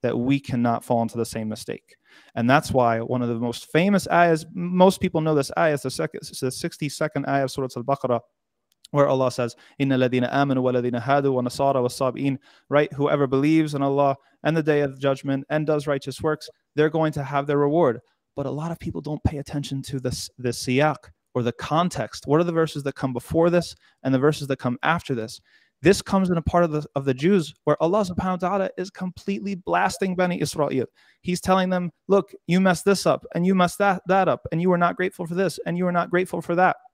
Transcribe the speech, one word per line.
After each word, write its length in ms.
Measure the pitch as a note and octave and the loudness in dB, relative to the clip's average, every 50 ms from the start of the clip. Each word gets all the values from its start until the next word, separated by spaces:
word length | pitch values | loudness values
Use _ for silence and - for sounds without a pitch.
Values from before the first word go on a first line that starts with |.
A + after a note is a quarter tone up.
that 140 | - A#2+ A2+ | -2 -2 -2
we 240 | A#2 A#2+ B2+ C#3 C#3 | 0 0 0 0 0
cannot 440 | - - - A#2+ A#2+ A#2+ A#2 A#2 - | -2 -4 -2 0 0 0 0 -2 -2
fall 180 | - B2 A#2 | -2 0 0
into 160 | A#2 A2+ - A#2 | 0 -2 -2 -6
the 80 | A2+ | -6
same 220 | - - A2+ A2 G#2+ | -4 -6 -8 -6 -6
mistake. 480 | G#2+ - - - - - _ _ _ _ _ _ - - _ - _ | -8 -10 -8 -10 -10 -10 _ _ _ _ _ _ -20 -20 _ -10 _
And 140 | A#2 A#2 A#2+ | -2 2 4
that's 240 | C3 D3+ D#3+ - | 4 4 4 2
why 280 | - C3 B2 A#2 A2+ A2+ | 2 2 4 4 2 0
one 220 | A#2 B2 B2 B2 | -2 -2 -2 -2
of 60 | B2 A#2+ | -2 -2
the 60 | A#2+ | -2
most 340 | A2+ A#2+ A#2+ A#2 - - - | -2 -4 -4 -6 -8 -12 -2
famous 380 | - D#3 F3 G3 G3+ F#3+ - - | 0 2 2 4 2 2 0 2
ayahs, 360 | - E3+ F3 E3+ E3 D#3+ D#3+ - - | 4 4 6 6 4 0 -2 -8 -8
most 460 | F3 F3 F3+ F3+ F3+ F#3 G3 F#3+ - | -8 -6 -2 4 6 6 6 6 4
people 200 | - F#3 - E3 | -4 -2 -2 0
know 140 | D#3 D#3+ D#3 | 0 2 2
this 180 | D3 C3+ - - - | 0 0 0 0 0
ayah, 160 | E3+ D#3+ D3 | 2 2 2
is 80 | C#3+ | 0
the 80 | - C3 | -4 -6
second, 300 | - - D#3 D3+ - - | -4 -4 -6 -6 -6 -10
it's 180 | - - - - | -14 -12 -10 -4
the 100 | - B2+ | -4 -4
sixty-second 760 | B2+ - - E3+ - - D#3 C#3+ - - D#3 D3+ - D3 C#3 C#3 | -4 -4 -8 -8 -6 -6 -8 -8 -4 -4 -4 -4 -2 -4 -4 0
ayah 160 | C#3 C#3 C#3 | 0 0 0
of 60 | C3 | -2
Surah 180 | - - C3+ B2 - | -4 -6 -6 -6 -6
Al-Baqarah, 440 | B2+ A#2 B2+ C#3 - - B2 A#2+ A#2 - _ _ _ _ _ _ _ _ _ _ _ _ - | -8 -2 -2 -2 -2 0 0 0 -2 -2 _ _ _ _ _ _ _ _ _ _ _ _ -4
where 160 | - C#3+ C#3+ C#3+ | 2 2 4 4
Allah 220 | C3+ C3 C3 B2+ | 4 2 2 0
says, 260 | - - B2 A#2 - _ - _ _ - | 0 -2 -4 -4 -6 _ -20 _ _ -2
"إِنَّ 80 | C#3 C#3 | 0 2
الَّذِينَ 420 | C3+ B2+ B2+ B2 B2 B2 B2 A#2+ | 2 2 2 2 2 0 0 0
آمَنُوا 320 | - C#3 C#3+ C#3 C3+ C3 | 2 0 2 2 2 2
وَالَّذِينَ 400 | B2+ B2+ B2 B2+ A#2+ B2 A#2+ A#2+ | 2 2 2 2 0 0 -2 -2
هَادُوا 320 | A2 B2+ C#3 C#3+ C#3 C#3 C3 | 0 2 2 2 4 2 0
وَالنَّصَارَى 420 | B2+ B2 B2 - - C#3 C#3 C#3 | 0 -2 -2 -2 0 0 2 2
وَالصَّابِئِينَ," 640 | C3+ B2 B2 - - C3+ B2+ A#2+ - C3+ C#3 C3+ B2+ _ _ _ _ _ _ | 2 0 0 -2 0 -2 -2 -2 -2 -2 -2 -2 -4 _ _ _ _ _ _
right? 200 | C#3 D3 D3+ - | 2 2 2 2
Whoever 340 | D3+ C3 C#3+ D3 D3 D3 C#3+ | -2 -2 0 0 2 2 2
believes 480 | C3 C3 C3+ C#3+ D3+ D#3+ D#3+ D#3 D3+ C#3+ | 2 2 2 2 4 4 2 2 0 -2
in 80 | C#3 | -2
Allah 340 | C#3+ C#3 C#3 C#3 C#3+ C#3 C#3 - _ _ _ _ - | -2 0 2 2 2 2 0 -2 _ _ _ _ -2
and 120 | D3+ D#3 | 0 0
the 60 | E3 | 0
Day 180 | D3+ D3+ D3+ D3 | 2 2 2 2
of 180 | D3 C#3 C3+ C3 | 2 -2 -4 -2
Judgment 460 | C3+ C#3 C3+ C3+ - C#3+ C3+ C3+ C3+ _ | 0 0 0 0 -2 -4 -4 -4 -4 _
and 160 | D3 D#3 D#3 | -4 -2 0
does 200 | C#3+ D#3 D3+ C#3+ | 0 -2 -2 -2
righteous 360 | D3+ C#3+ C#3 - C#3 B2+ - | -2 -4 -4 -4 -8 -10 -4
works, 260 | - D#3 D#3 D3+ - - - _ _ _ _ | -4 -4 -4 -4 -8 -20 -20 _ _ _ _
they're 120 | C#3 D3+ D#3+ | 2 2 2
going 240 | D#3 D#3+ D#3+ D#3 | 2 0 0 0
to 100 | D3 D3+ C#3 | -2 -4 -8
have 220 | C3+ C#3+ C#3 C#3 | -2 -2 -4 -2
their 120 | C#3+ C#3+ C#3+ | 0 0 2
reward. 420 | C#3+ C#3+ D3 - C3 C3 A2+ A2+ _ _ _ _ _ _ _ | 2 2 4 4 2 2 2 -2 _ _ _ _ _ _ _
But 100 | - C#3+ | -8 -6
a 40 | C3+ | -6
lot 200 | C3+ C#3+ D#3 E3+ | -6 -6 -6 -8
of 80 | E3 - | -8 -8
people 220 | - E3 - E3+ | -10 -10 -10 -8
don't 220 | D3 D3 D3+ D3 _ | -8 -8 -8 -2 _
pay 140 | - D#3 C#3+ | -2 -4 -2
attention 420 | C#3+ - - D3 C#3 - C#3 C#3 C3+ | -10 -6 -8 -8 -6 -6 -6 -8 -8
to 140 | - - C3+ | -6 -8 -4
this, 300 | B2+ B2+ - - - - _ - | -4 -4 -6 -6 -10 -14 _ -6
the 120 | B2 B2 | -6 -4
siyaq 460 | A#2 - - - B2 C3 D3 D#3 C#3+ - - - _ _ _ _ _ | -4 -4 -4 0 2 2 2 2 0 -2 -12 -20 _ _ _ _ _
or 80 | B2+ | -2
the 100 | A#2 A#2+ | -2 -2
context. 720 | A#2 - - - D3 D#3+ F3 F3+ - - A2+ G#2+ - - - | -4 -4 -6 -2 0 0 0 0 -2 -6 -8 -8 -8 -14 -2
What 120 | - C#3+ D#3+ | 0 2 2
are 60 | F3 | 2
the 80 | F3 | 2
verses 300 | E3 E3 D#3+ D#3 - D3 | 0 0 0 0 -2 -6
that 120 | C#3 C#3 - | -8 -8 -6
come 200 | - - C3 B2 | -4 -6 -4 -4
before 340 | A#2+ - - D#3+ E3 E3 F3 | -6 -8 -2 0 2 4 4
this 260 | E3+ C3+ - - - _ _ _ _ _ | 4 2 0 -2 -12 _ _ _ _ _
and 100 | - C3 C3+ | -2 0 0
the 40 | C3 | 4
verses 280 | C3 D3+ D3+ C#3+ C#3+ C3+ | 4 2 2 0 -4 -6
that 100 | C3+ - | -6 -4
come 200 | - B2+ A#2+ - | -2 -4 -4 0
after 320 | - D3 E3 E3+ - - C#3 | 0 0 0 0 -2 -4 -6
this? 260 | A#2 A2 A#2+ - - _ _ _ _ _ _ _ _ | -6 -4 -8 -12 -16 _ _ _ _ _ _ _ _
This 180 | - D#3+ G3+ - | 4 4 4 4
comes 260 | - - - G3 F#3+ F3+ | 2 0 0 0 2 2
in 60 | F3+ | 0
a 60 | E3+ | 0
part 200 | D3 - - F3 F3 | 0 0 2 2 2
of 60 | E3 | 2
the, 160 | D3+ D3+ D3 - _ | 0 -4 -4 -4 _
of 100 | C#3 C#3 | -2 0
the 80 | C#3 C3 | 0 -2
Jews 400 | B2+ C#3+ F#3 G#3 F#3+ D3+ - - _ _ | 0 2 2 2 2 2 -2 -10 _ _
where 180 | D3+ D3 - | 0 0 2
Allah 200 | D#3+ E3 F#3+ G#3+ G#3 | 2 0 2 0 0
subhanahu 380 | F3+ F3+ D#3 F3+ F#3 F#3 F3+ | -2 -4 -4 -2 -2 -2 -2
wa 60 | F3+ F3 | -2 -2
ta'ala 220 | G3 G3+ F#3+ F#3+ - - | -2 -2 -2 -4 -4 -8
is 120 | F#3 G3 | -10 -10
completely 640 | _ - F#3 F#3 F3 - - - G3 G#3 - G3+ G3+ | _ -10 -10 -10 -10 -8 -6 -6 -6 -4 -4 -6 -8
blasting 600 | F3 - - - G3 G3 F#3+ F#3 - G3 F#3+ F3+ | -8 -4 -2 0 0 2 0 -2 -2 -4 -4 0
Bani 240 | F3 F3+ F3+ F3 F#3 | 0 0 0 0 -2
Israel. 460 | D#3 C#3+ - D#3 D3 C#3 C#3 C3 A#2 - _ _ _ _ _ _ | -4 -4 -2 -2 -2 0 0 -2 -4 -4 _ _ _ _ _ _
He's 180 | _ - F3 - | _ -6 -6 -4
telling 300 | - - F#3 F#3+ F#3 F#3 | 0 2 2 2 2 0
them, 200 | F#3 F3+ F3+ E3+ _ _ _ - | 0 -2 -2 -6 _ _ _ 2
"Look, 240 | F#3+ G3+ - - - - _ | 2 2 2 0 -12 -16 _
you 140 | - E3+ F#3 | 0 2 4
messed 240 | F#3+ F#3+ F3 E3 - | 4 4 2 2 2
this 200 | G3 G3+ F#3 - | 2 2 2 2
up 180 | E3+ C3+ - - - - | 0 0 0 -2 -6 -4
and 100 | E3+ F3 | -2 0
you 80 | F#3 F#3+ | 2 4
messed 240 | F#3 F3+ E3+ - - | 4 2 2 2 0
that, 240 | G3+ G3+ F#3 F#3 _ | 2 2 2 0 _
that 220 | - F#3+ G3 F#3+ E3+ | 2 2 2 4 2
up 180 | B2+ - _ - | 0 -2 _ -6
and 80 | - E3 | -4 0
you 60 | F3 F#3 | 2 2
were 80 | F3+ F3 | 2 4
not 180 | F3 F3 F3+ | 2 0 0
grateful 300 | - F3+ F#3+ - - F3+ | 0 -4 -4 -4 -6 -10
for 80 | D#3+ E3+ | -6 -2
this 240 | F3+ G3 F3 - - - | -2 -2 -2 -2 -6 -8
and 100 | E3+ E3+ | -6 -4
you 80 | F3 F3+ | -2 -2
were 80 | F3+ | 0
not 180 | F3 F3 F3 - | 0 0 0 0
grateful 300 | - F3+ F#3 F3 - F3 | 0 0 0 0 -4 -8
for 140 | E3 - F3 | -4 -2 2
that." 200 | E3+ F#3 F3 - - _ - | 4 4 4 2 0 _ -20